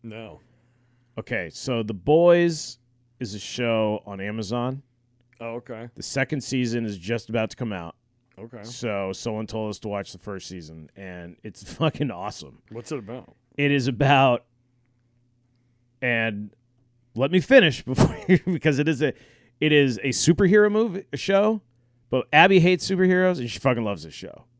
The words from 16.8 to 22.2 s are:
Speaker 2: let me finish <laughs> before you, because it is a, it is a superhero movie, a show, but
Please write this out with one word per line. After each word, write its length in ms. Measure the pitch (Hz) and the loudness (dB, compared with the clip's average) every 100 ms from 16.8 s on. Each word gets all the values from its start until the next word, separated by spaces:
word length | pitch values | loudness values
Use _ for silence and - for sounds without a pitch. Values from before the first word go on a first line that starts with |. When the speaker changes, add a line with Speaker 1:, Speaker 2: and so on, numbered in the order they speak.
| _ _ _ - | _ _ _ -4
Speaker 2:
let 160 | 135 | 2
me 80 | 180 | 2
finish 420 | - 269 170 127 | 6 6 6 0
<laughs> 40 | - | -6
before 300 | 131 - - - | 0 0 0 2
you, 120 | 185 - | 2 2
because 320 | 175 160 139 | -2 0 0
it 80 | 147 | 0
is 140 | 139 | 0
a, 120 | 147 - - _ _ _ | -2 -4 -16 _ _ _
it 120 | 151 | 4
is 260 | 147 139 110 | 4 4 0
a 60 | 131 | -4
superhero 640 | 123 - 175 196 208 208 | 0 2 4 6 6 4
movie, 340 | 208 226 180 - | 2 -2 -4 -10
a 60 | - | -8
show, 440 | - 196 214 220 _ _ _ _ _ | 0 2 2 0 _ _ _ _ _
but 160 | 131 | -4